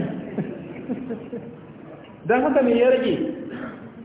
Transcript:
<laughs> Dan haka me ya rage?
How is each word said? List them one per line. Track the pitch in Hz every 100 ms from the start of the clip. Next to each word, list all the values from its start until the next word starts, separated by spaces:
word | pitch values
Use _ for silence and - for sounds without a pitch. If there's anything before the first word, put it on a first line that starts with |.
| - - - - - - - - -
<laughs> | 247 247 214 - 233 - - - - - - - - -
Dan | 254
haka | 294 285
me | 247
ya | 233 254
rage? | 254 214 160 - - - - - - - -